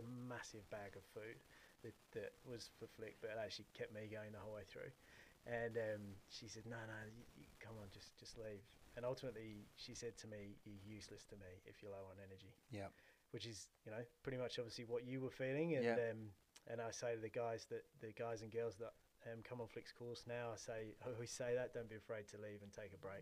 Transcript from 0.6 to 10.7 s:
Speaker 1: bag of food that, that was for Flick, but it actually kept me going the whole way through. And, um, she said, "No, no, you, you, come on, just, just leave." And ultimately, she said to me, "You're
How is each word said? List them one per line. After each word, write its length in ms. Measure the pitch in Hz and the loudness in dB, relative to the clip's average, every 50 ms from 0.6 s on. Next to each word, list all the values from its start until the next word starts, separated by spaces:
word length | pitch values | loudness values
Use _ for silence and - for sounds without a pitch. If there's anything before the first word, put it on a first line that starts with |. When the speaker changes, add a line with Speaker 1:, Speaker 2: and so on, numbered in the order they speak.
| 98 - | -6 -4
Speaker 1:
bag 300 | 113 104 101 98 - 101 | -4 -4 -4 -4 -6 -10
of 80 | - - - | -12 -8 -8
food 240 | 110 107 113 123 135 - - - - - - - - - | -6 -6 -6 -6 -8 -12 -16 -18 -18 -18 -18 -16 -8 -8
that, 80 | 113 - - - - - 113 | -8 -8 -8 -14 -4 -2 0
that 140 | 101 - - - - | 0 0 -2 -6 -6
was 240 | 131 123 110 - - - | -6 -4 -4 -4 -8 -8
for 80 | - 113 - | -8 -10 -10
Flick, 260 | - - 110 107 110 - - | -6 -6 -6 -6 -4 -2 -2
but 80 | 110 | 0
it 80 | 107 113 | 2 2
actually 300 | 107 101 - - 104 - - | 2 2 0 -4 -6 -8 -4
kept 220 | - 123 110 107 | -4 -2 -2 -2
me 160 | 107 110 104 | -4 -2 -2
going 240 | 110 107 107 107 107 | -2 -2 -2 -4 -4
the 80 | 104 101 | -4 -4
whole 100 | 110 107 104 | -4 -4 -4
way 80 | 101 | -4
through. 240 | - - - - - - - - - - - - - - - - | -6 -6 -6 -6 -6 -6 -10 -16 -18 -16 -16 -16 -16 -18 -10 -2
And, 320 | 120 117 117 117 117 113 117 | 2 4 4 4 6 6 4
um, 240 | 110 107 107 104 101 101 98 98 - - | 4 6 4 2 0 -2 -4 -6 -8 -10
she 220 | - - 120 107 | -8 -8 -6 -6
said, 160 | - 113 107 | -6 -6 -4
"No, 100 | 117 120 117 113 110 | -4 -2 -2 -2 -2
no, 80 | 110 107 107 107 110 | -4 -4 -4 -6 -6
you, 80 | 120 123 - - 139 | -8 -12 -12 -14 -14
you, 80 | 143 - - - - | -14 -14 -14 -12 -10
come 160 | - 113 110 | -8 -6 -6
on, 60 | 101 98 - | -6 -8 -8
just, 240 | - - - - - | -10 -12 -12 -14 -12
just 180 | 107 - - | -12 -10 -6
leave." 300 | 117 110 107 104 98 101 - - - - - - 123 | -4 -4 -2 -4 -4 -6 -12 -16 -18 -16 -8 -4 0
And 80 | 120 | 2
ultimately, 580 | 123 131 - - 127 110 110 113 110 104 104 104 - - - | 2 2 2 0 -2 -2 -2 -4 -4 -4 -6 -8 -10 -10 -10
she 160 | - - 117 | -8 -6 -4
said 240 | - 120 117 113 - | -2 -2 -2 -2 -4
to 80 | - | -6
me, 320 | 113 107 104 101 101 101 98 - | -4 -4 -4 -4 -6 -6 -8 -10
"You're 160 | 107 | -10